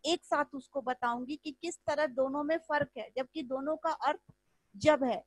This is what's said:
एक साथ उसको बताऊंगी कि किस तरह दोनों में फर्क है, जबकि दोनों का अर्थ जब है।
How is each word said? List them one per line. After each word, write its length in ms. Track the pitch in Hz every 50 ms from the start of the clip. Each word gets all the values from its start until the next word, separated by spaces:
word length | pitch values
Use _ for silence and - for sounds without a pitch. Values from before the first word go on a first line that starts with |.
| -
एक 180 | 294 349 - -
साथ 200 | - 339 294 294 285 -
उसको 280 | 269 - - _ 277
बताऊंगी 540 | 214 254 254 247 - 240 240 240 254 247 302 294 _
कि 80 | 311
किस 260 | 269 _ - 339 - - _
तरह 180 | - 294 285 302
दोनों 360 | 302 240 254 262 269 269 294 294
में 140 | 294 320 339 - -
फर्क 200 | 302 294 285 - _
है, 120 | 247 214 - _
जबकि 260 | - 262 254 _ 311 269
दोनों 320 | 240 262 262 269 294 311
का 160 | 311 - 330
अर्थ 280 | 302 - - 269 302 - _ - - _ _ _ _ _ _ _ _
जब 280 | 196 202 302 302 254 269
है। 200 | 247 220 - -